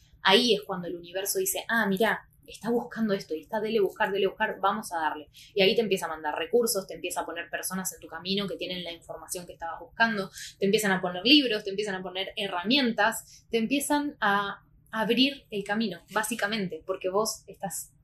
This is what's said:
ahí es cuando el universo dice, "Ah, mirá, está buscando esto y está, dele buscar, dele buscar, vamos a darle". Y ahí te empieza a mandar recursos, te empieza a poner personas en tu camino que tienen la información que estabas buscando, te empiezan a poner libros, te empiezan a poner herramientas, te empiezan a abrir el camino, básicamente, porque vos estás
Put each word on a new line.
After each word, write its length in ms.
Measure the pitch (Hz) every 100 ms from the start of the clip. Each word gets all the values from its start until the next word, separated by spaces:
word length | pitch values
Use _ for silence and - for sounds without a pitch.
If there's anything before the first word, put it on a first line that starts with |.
| _ _
ahí 320 | 185 202 247 202
es 80 |
cuando 240 | - 180 175
el 80 | 180
universo 420 | 170 180 196 196
dice, 260 | 190 277 -
"Ah, 160 | 226 202
mirá, 400 | 190 214 185 - _ -
está 220 | - 208
buscando 440 | 233 233 220 220
esto 220 | 196 - 156
y 60 |
está, 180 | - 214
dele 200 | 220 220
buscar, 320 | 190 - 202
dele 160 | 196 190
buscar, 320 | - 214 196
vamos 320 | 196 214 -
a 60 | 170
darle". 320 | 156 151 - - -
Y 80 | -
ahí 140 | 190 226
te 60 |
empieza 260 | 220 185 170
a 20 |
mandar 260 | 156 156 151
recursos, 520 | 160 240 226 196 190
te 80 | 160
empieza 260 | 175 175
a 40 | 170
poner 240 | 165 165
personas 440 | 165 165 190 185
en 60 | -
tu 80 | 160
camino 400 | 165 175 196 196
que 100 | 165
tienen 260 | 175 180
la 80 | 175
información 540 | 170 - 160 160 180 175
que 80 |
estabas 260 | - 165 160
buscando, 520 | 170 - 226 208 190 - - -
te 80 | 196
empiezan 260 | 208 202
a 100 | 185
poner 220 | 180 180
libros, 400 | 208 294 254 214
te 60 | 196
empiezan 260 | 196 214 185
a 60 |
poner 320 | 190 185 190 -
herramientas, 1120 | 196 180 185 285 247 214 208 226 - - _
te 60 | 233
empiezan 600 | 226 277 277 294 294 -
a 440 | 208 202 202 202 _ _ _
abrir 540 | 220 208 247 262 277 _
el 120 | 208
camino, 380 | 196 208 226 170 -
básicamente, 720 | 202 220 226 202 220 185 160 -
porque 220 | 185 185
vos 340 | 190 220 - -
estás 480 | 190 196 - - _